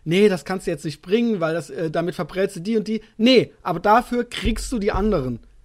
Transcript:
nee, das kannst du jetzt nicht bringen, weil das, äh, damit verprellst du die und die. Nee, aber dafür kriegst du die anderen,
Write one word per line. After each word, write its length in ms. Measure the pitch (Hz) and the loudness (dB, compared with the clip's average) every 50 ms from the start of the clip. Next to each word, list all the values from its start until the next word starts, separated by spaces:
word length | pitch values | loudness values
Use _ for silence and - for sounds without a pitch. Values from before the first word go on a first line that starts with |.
| _ | _
nee, 240 | 156 170 190 214 208 | 0 4 4 6 4
das 160 | 185 147 - | 4 2 -4
kannst 220 | - 190 185 - | -6 -8 -6 -4
du 60 | 185 170 | -6 -6
jetzt 120 | 147 - | -4 -6
nicht 180 | 156 143 - - | -8 -10 -10 -10
bringen, 360 | 175 202 233 240 233 220 180 | -8 -4 -2 0 -2 0 0
weil 160 | 165 156 160 | -2 -2 -2
das, 160 | 170 151 - | -4 -6 -8
äh, 180 | - - 165 160 156 | -8 -6 -6 -4 -4
damit 240 | 170 165 180 175 | -4 -4 -4 -4
verprellst 400 | - 170 - - 180 196 190 - | -6 -8 -6 -4 -4 -4 -4 -4
du 40 | 175 | -8
die 160 | 165 214 226 | -6 -2 -2
und 120 | 220 - 214 | -2 -2 -2
die. 140 | 220 214 - _ _ | -6 -6 -8 _ _
Nee, 360 | - 214 254 262 220 - - - _ - | 2 4 6 6 6 4 4 -2 _ -6
aber 160 | - 170 170 | -6 -4 0
dafür 460 | 185 208 214 247 233 - 247 240 240 240 | 4 4 4 4 4 2 -2 -4 -4 -4
kriegst 440 | - - 190 226 220 - - - 254 | -8 -4 -2 -2 -2 -2 -4 -6 -4
du 80 | 220 | -2
die 100 | 196 202 | -2 -2
anderen, 480 | 196 185 202 220 196 156 127 127 120 - - - _ - - | 0 0 0 2 0 0 0 -2 -6 -8 -10 -16 _ -20 -20